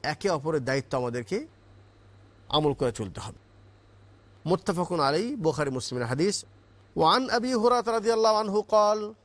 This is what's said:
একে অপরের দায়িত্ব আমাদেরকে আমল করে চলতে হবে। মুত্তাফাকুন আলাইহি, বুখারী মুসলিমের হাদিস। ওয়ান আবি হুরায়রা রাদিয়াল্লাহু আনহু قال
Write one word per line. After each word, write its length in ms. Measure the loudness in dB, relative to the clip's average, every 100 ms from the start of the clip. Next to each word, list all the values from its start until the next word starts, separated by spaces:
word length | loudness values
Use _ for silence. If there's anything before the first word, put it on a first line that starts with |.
একে 280 | -8 -4 -2
অপরের 340 | -2 -2 -4
দায়িত্ব 340 | -2 -4 -2 -4
আমাদেরকে 480 | -4 -6 -6 -8 -8 _ -20 -20 -20 _ -20 -20 -20 -20 -2
আমল 240 | 0 2
করে 200 | 0 -2
চলতে 280 | -2 -8 -8
হবে। 180 | -12 -14 _ -20 -20 _ _ -20 -20 -20 _ -8 -2
মুত্তাফাকুন 540 | -2 0 -2 -2 2
আলাইহি, 360 | 2 2 -2 -2
বুখারী 340 | 0 0 -2
মুসলিমের 360 | -4 -6 -4 -4
হাদিস। 380 | 0 0 -2 -8 -20 _ -20 _ 2
ওয়ান 340 | 4 4 2
আবি 220 | -2 0
হুরায়রা 400 | 2 2 2 0
রাদিয়াল্লাহু 440 | -2 0 2 4 2
আনহু 240 | 0 -2
قال 540 | 2 4 4 2 -4 -8